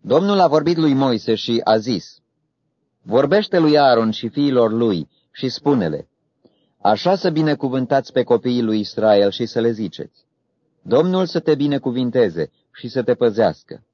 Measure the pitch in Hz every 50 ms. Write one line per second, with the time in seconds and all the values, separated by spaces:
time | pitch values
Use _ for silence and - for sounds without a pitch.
0 | _ - 120 151 185 202 202 196 185 160 135 156 151 156 175 160 160 151 139 131
1 | 139 135 123 110 - - 113 104 - - 117 113 - - 113 110 104 120 123 90
2 | - - - _ _ _ _ _ _ _ _ _ _ _ _ _ _ _ _ _
3 | _ - 104 127 139 143 160 208 214 - - 180 160 151 147 151 143 135 123 113
4 | 113 110 107 - - 113 - 147 143 143 131 123 117 113 107 117 117 117 101 85
5 | 76 _ _ _ _ _ _ - - 131 - - _ 143 143 123 95 80 76 73
6 | - _ _ _ _ _ _ _ _ _ _ _ _ _ _ _ _ 101 107 104
7 | - 175 190 190 - 185 160 151 156 156 147 - - 135 123 131 127 120 143 135
8 | 131 - - 127 123 - 123 117 - 123 123 120 117 110 107 107 104 - - -
9 | 107 110 107 101 101 101 98 - 120 110 - 123 113 117 117 107 110 90 - -
10 | - - _ _ _ _ _ _ _ _ _ _ _ _ _ _ _ - 117 131
11 | 165 180 185 185 185 170 - 170 - - 151 135 143 147 143 139 - 139 120 127
12 | 127 123 113 127 120 101 80 82 78 - _ _ _ _ _ - - 123 - 131
13 | 120 113 123 - 123 117 104 104 113 92 80 _ _ _ - - _ _